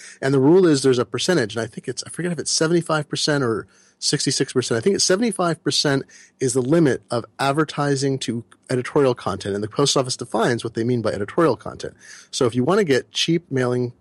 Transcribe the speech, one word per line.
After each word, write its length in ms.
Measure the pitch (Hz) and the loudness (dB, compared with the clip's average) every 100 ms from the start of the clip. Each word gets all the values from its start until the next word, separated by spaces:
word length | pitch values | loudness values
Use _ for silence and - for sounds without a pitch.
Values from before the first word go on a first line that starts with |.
| - - | -20 -6
And 120 | 135 | 0
the 80 | 139 | 4
rule 260 | 135 185 175 | 6 6 6
is 160 | 139 | 4
there's 160 | 135 123 | 4 2
a 80 | 113 | 0
percentage, 500 | 120 - 170 107 110 | -4 0 0 0 -4
and 60 | |
I 40 | 113 | -8
think 220 | - - | -8 -10
it's, 140 | - - | -10 -12
I 40 | |
forget 220 | - 175 | -8 -6
if 60 | 151 | -6
it's 120 | - | -4
seventy-five 580 | - 160 170 - 156 147 | 0 2 0 0 -2 -4
percent 360 | - - 143 | -4 0 0
or 220 | 123 104 - _ _ - | 0 -2 -6 _ _ -8
sixty-six 520 | - 147 143 - 139 | -4 -2 0 -2 -2
percent. 240 | 131 - 117 | -2 0 0
I 20 | |
think 140 | 202 196 | 0 2
it's 80 | |
seventy-five 580 | - 185 240 - 175 156 | 2 2 0 0 -2 -2
percent 420 | - - 151 139 - - - - | -2 0 2 0 -2 -16 -18 -4
is 140 | 131 | -2
the 100 | 131 | 0
limit 400 | 123 170 147 113 - | 2 4 4 2 -2
of 140 | 120 - - | -6 -6 -4
advertising 800 | 135 143 151 - 143 139 139 131 | -2 0 -2 -2 -2 0 0 -2
to 240 | - 117 - _ - | -4 -6 -8 _ -6
editorial 440 | 127 123 151 135 120 | -4 0 2 2 2
content, 380 | - 98 101 | -4 -6 -6
and 100 | 101 | -6
the 40 | 104 | -4
post 280 | - 143 147 | 0 0 0
office 200 | 127 - | -2 -6
defines 460 | 123 214 190 117 | -4 -2 0 0
what 120 | 113 | -4
they 100 | 113 | -4
mean 180 | 117 123 | -2 0
by 80 | 107 | -2
editorial 460 | 95 104 - 160 - | -4 -4 0 2 0
content. 360 | - - - - - - - | -6 -12 -14 -14 -20 -20 -8
So 160 | - 123 | -2 0
if 80 | |
you 80 | 123 | 0
wanna 220 | 123 202 | 0 2
get 260 | 170 123 - | 2 0 0
cheap 340 | - - 170 - | -4 0 -2 -2
mailing 420 | 131 123 123 123 - | -2 -2 -2 -4 -8